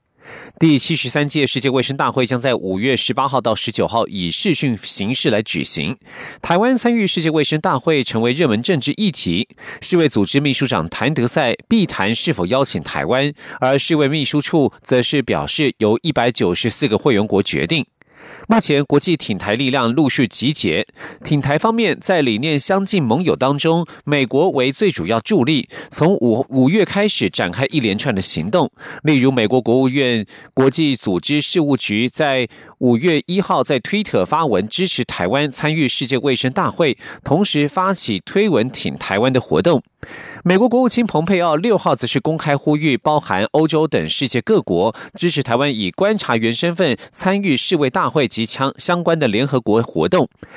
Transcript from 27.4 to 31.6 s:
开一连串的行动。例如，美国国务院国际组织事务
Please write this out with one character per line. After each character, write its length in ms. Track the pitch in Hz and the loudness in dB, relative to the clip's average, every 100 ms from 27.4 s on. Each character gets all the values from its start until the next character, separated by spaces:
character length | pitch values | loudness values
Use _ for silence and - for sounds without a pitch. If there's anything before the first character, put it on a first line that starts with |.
| 92 | -2
开 160 | 92 135 | -2 -2
一 80 | 160 | 0
连 180 | 110 98 | 0 0
串 160 | 143 | -2
的 80 | 98 | -2
行 300 | - - 85 | -2 -4 0
动。 200 | 180 143 - - - | 0 0 -4 -18 -4
例 160 | 147 143 | 2 4
如， 140 | 131 | 4
美 160 | 127 107 | 2 2
国 120 | 127 | 2
国 160 | 120 127 | 2 2
务 140 | 131 | 2
院 360 | 135 127 117 98 - - | 2 0 0 -4 -12 -6
国 160 | - 135 | 2 2
际 260 | 147 151 131 | 2 0 0
组 240 | - 90 | -2 -2
织 220 | - 147 | 0 -2
事 180 | - | 0
务 160 | 180 | 0